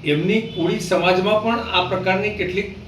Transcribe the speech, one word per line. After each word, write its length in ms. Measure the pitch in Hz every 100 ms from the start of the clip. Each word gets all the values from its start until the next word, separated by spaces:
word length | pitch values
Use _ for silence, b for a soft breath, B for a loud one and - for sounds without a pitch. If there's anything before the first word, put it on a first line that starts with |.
એમની 360 | 156 151 180 220
કોળી 400 | 220 175 175 214
સમાજમાં 600 | - 175 175 185 196 214
પણ 180 | 220 233
આ 220 | - 180
પ્રકારની 480 | 185 185 185 190 208
કેટલીક 460 | 202 180 185 202 -